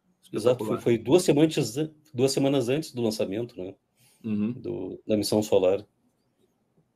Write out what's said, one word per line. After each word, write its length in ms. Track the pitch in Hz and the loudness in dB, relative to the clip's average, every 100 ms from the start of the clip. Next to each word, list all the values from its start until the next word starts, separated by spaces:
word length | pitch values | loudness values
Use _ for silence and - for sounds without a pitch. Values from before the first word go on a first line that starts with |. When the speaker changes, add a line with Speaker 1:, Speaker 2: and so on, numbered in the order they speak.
| _ _ _ | _ _ _
Speaker 1:
Exato, 320 | - 117 123 | -2 0 0
foi, 120 | 107 - | -2 -2
Speaker 2:
espetacular. 60 | |
Speaker 1:
foi 160 | 123 113 | 0 0
duas 260 | 107 180 | 4 4
semanas 540 | 175 147 160 156 117 127 | 4 4 4 2 -4 -4
an-, 140 | 156 - _ | -8 -10 _
duas 180 | 120 135 | -2 0
semanas 380 | 143 139 139 117 | 2 0 2 0
antes 240 | 143 160 | -2 -4
do 80 | 120 | -4
lançamento, 560 | 113 107 107 101 120 - | -2 -2 -4 -4 -8 -10
né? 160 | 92 - _ _ _ _ | -14 -14 _ _ _ _
Speaker 2:
Uhum. 280 | 113 104 107 | -6 -4 -4
Speaker 1:
Do, 480 | 123 101 98 95 95 - | -4 -8 -8 -8 -8 -2
da 120 | 107 | -2
missão 240 | 101 107 | 2 0
solar. 440 | 107 101 92 98 - _ _ _ _ _ _ _ _ _ _ | 2 2 4 0 -4 _ _ _ _ _ _ _ _ _ _